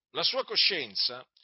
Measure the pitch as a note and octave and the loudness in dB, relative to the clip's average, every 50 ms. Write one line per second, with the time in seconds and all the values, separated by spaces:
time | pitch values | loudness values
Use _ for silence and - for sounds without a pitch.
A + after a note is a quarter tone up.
0 | _ _ - C#3 E3+ - - C4 B3+ - A3 - - - G3 D#3+ C3 G#2+ F#3+ - | _ _ -4 0 0 2 0 0 -2 0 2 2 4 4 2 0 -2 -4 -4 -2
1 | - - B2 B2+ B2+ - _ _ | -2 -2 -2 -6 -12 -18 _ _